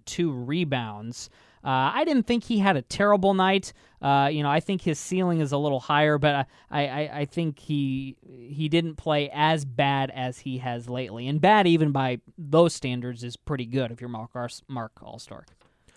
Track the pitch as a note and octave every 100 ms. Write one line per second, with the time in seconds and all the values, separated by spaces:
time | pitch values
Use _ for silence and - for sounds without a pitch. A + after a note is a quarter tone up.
0 | - - E3+ B2+ B2 D#3+ F3 C3+ A2+ G#2
1 | A2 A#2+ - _ _ _ - C3 C3+ A3
2 | D#4+ C#4 - A#3+ - A3+ G3 D#3+ - -
3 | G3+ G#3 F#3+ F#3+ F#3 G3 F#3+ - _ _
4 | C#3 C#3 C#3 D3+ D3 D3+ - F#3+ - D3+
5 | - F#3 F3+ E3+ D3 C#3+ D3 C3+ - D3
6 | D3+ D3 D3+ C#3+ C3+ _ _ D3+ C#3+ C3+
7 | D3+ D3 C#3+ - E3 C#3+ - D3 C#3 C3
8 | C3+ - - C3 A#2+ C#3+ D#3 E3 E3 D3+
9 | - D3 C#3+ C#3+ D#3 D#3+ C#3 A#2 C#3 C#3
10 | C3+ C3+ B2+ B2 C#3 B2+ B2+ A#2+ A#2+ B2
11 | B2+ A2 B2+ D3 F#3 G#3+ F#3 E3 D#3 C#3
12 | C3 B2+ - - D3+ D#3 E3+ - C3 B2
13 | B2 A#2+ A#2+ A#2 - C#3+ A#2 C3 A#2+ A#2
14 | B2 A#2 A2+ B2 A#2+ - - C3 A2 -
15 | - - - - - _ _ _ _